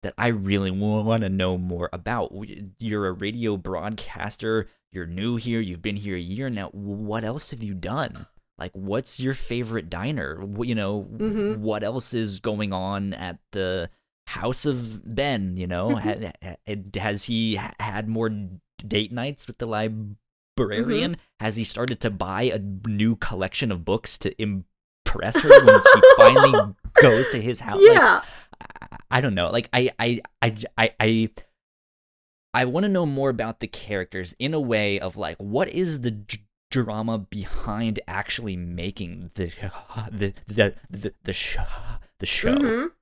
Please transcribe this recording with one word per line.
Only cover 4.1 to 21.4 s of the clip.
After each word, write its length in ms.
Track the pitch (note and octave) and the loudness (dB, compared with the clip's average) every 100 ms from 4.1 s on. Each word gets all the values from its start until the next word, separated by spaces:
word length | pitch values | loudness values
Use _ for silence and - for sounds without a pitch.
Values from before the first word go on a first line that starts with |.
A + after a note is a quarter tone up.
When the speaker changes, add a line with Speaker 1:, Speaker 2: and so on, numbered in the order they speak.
| - G#2 - A2 A2 G#2+ _ _ | -10 -10 -6 -2 -2 -2 _ _
Speaker 1:
you're 160 | F#2 E2+ | -12 -10
new 300 | F2 A2+ A#2+ | -6 -4 -4
here, 240 | A#2 A#2 | -4 -4
you've 200 | G#2 F2 | -4 -6
been 140 | G#2 G2+ | -6 -6
here 220 | G2+ F2+ | -6 -6
a 20 | |
year 300 | F2 G2+ C3+ | -6 -8 -6
now. 180 | A2+ F#2+ | -8 -8
What 500 | G2 G2+ G2+ G#2+ A2 | -10 -10 -8 -6 -4
else 280 | A2 C#3 - | -4 -8 -10
have 120 | B2 | -10
you 100 | A2 | -8
done? 520 | F#2+ F2+ B2+ C#3+ - - _ _ _ | -8 -6 -6 -6 -8 -20 _ _ _
Like, 160 | F2+ | -14
what's 440 | G2 G2 G#2+ B2+ - | -10 -4 -4 -4 -6
your 160 | C3 | -4
favorite 560 | C3 - A#2 A#2 A2+ E2 | -4 -4 -4 -4 -6 -6
diner? 460 | F2 A2+ D3 C#2 E2 | -8 -6 -6 -6 -8
Wh-, 260 | G2 G2+ A#2+ | -10 -6 -4
you 80 | A2+ | -2
know, 280 | G2 G#2 G2 A2 | -2 -4 -8 -6
Speaker 2:
Mm-hmm. 460 | A2 A2 G2+ A2+ | -4 -2 -4 -4
Speaker 1:
what 240 | G#2+ G#2 G#2 | -4 -4 -4
else 280 | B2+ - | -6 -4
is 280 | A#2+ A2 G2 | -4 -4 -6
going 320 | A#2 G#2+ G#2+ | -6 -4 -4
on 400 | F#2+ F#2 G2+ G2 | -4 -4 -4 -6
at 260 | - F#2 F2 _ | -6 -10 -12 _
the 360 | G2+ F#2 F#2 E2+ _ _ _ - | -4 -2 -2 -6 _ _ _ -14
House 380 | - A2 B2+ D3+ | -8 -4 -2 -2
of 500 | B2+ A#2 G#2+ - A2 | -2 -6 -12 -10 -4
Ben, 400 | C#3+ B2 F#2+ F2+ | -2 -2 -4 -4
you 120 | F2+ | -4
know? 240 | F2 G2+ | -4 -2
Speaker 2:
Mm-hmm. 320 | C3 G#2+ G2+ G#2 | -2 -4 -6 -10
Speaker 1:
Ha-, 60 | - | -14
ha-, 120 | F#2+ - - | -16 -16 -10
ha-, 320 | G#2 G2 G2 | -10 -8 -6
has 240 | G#2+ G#2 | -4 -4
he 320 | - A2+ A2+ G2+ | -2 -2 -2 -2
ha-, 160 | G#2+ - | -6 -8
had 300 | A2 G2+ A2 | -8 -6 -4
more 200 | A2+ A2+ G#2+ G2 F#2 _ _ G#2 | -2 -2 -4 -10 -14 _ _ -4
date 240 | G#2 G#2+ | -4 -2
nights 340 | A#2+ C3 C#3+ - | -6 -8 -10 -14
with 100 | A#2 | -10
the 60 | A#2 | -6
librarian? 1500 | G#2+ A2+ A2 G#2+ G#2 _ _ _ - G#2+ G#2+ A#2+ A#3 F3 | -2 -4 -4 -10 -14 _ _ _ -4 -2 0 0 0 -2
Speaker 2:
Mm-hmm. 80 | E3+ _ | -4 _
Speaker 1:
Has 160 | _ | _